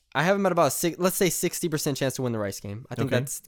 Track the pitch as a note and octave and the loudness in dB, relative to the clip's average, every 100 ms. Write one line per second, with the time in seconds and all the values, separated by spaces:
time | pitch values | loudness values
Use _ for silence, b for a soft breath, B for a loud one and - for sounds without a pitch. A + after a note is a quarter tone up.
0 | _ C3 E3 G3+ F#3+ E3+ D3 - F3 D#3+ | _ 0 2 2 2 4 4 2 0 2
1 | F#3 - F3+ - F3 - F3 D3+ D#3 C3+ | 0 2 2 2 -2 -2 -2 -2 -2 0
2 | C3+ - B2+ A2+ G2+ - G#2 G#2 C3+ - | -2 0 -2 -2 -4 -6 -10 -12 -8 -4
3 | B2 B2 C3+ - | 0 0 -2 -8